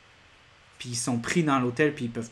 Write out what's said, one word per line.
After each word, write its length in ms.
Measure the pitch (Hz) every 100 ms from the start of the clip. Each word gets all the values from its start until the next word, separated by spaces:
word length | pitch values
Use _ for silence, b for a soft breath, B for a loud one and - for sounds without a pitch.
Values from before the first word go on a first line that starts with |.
| - - - - - - - -
puis 120 | 123
ils 60 | 120
sont 220 | - 120
pris 240 | 117 180
dans 160 | 156 135
l'hôtel, 360 | 123 120 151
puis 100 | 147
ils 60 | 120
peuvent 200 | 117 113